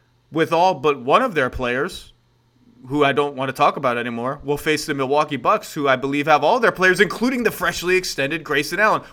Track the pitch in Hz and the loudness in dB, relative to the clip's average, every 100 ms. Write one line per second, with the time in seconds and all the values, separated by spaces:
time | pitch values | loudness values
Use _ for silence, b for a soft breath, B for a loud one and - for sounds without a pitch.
0 | _ _ _ 151 160 165 185 170 151 135 | _ _ _ -2 0 2 2 2 0 0
1 | 120 180 254 160 123 - 123 123 175 - | 2 2 2 0 -2 -2 -4 -2 -4 -8
2 | - _ _ _ _ _ _ _ 127 147 | -20 _ _ _ _ _ _ _ -6 2
3 | 139 131 147 131 131 131 147 - 135 120 | 4 4 0 -2 -6 2 2 2 -2 -2
4 | 120 117 123 143 143 143 160 151 156 143 | -4 -4 -6 -6 -6 -4 0 -2 -2 -4
5 | 131 147 151 139 156 214 - 160 139 127 | 0 0 0 -2 0 0 -2 -2 0 2
6 | 139 143 143 147 147 247 226 170 185 185 | 0 -2 2 4 4 2 2 4 2 4
7 | 202 - 247 254 214 - 175 170 175 185 | 0 0 -2 0 -2 -2 -4 -2 0 0
8 | 180 - 139 160 151 147 147 175 214 160 | -2 -4 -4 -4 -2 -2 -2 0 2 2
9 | B | B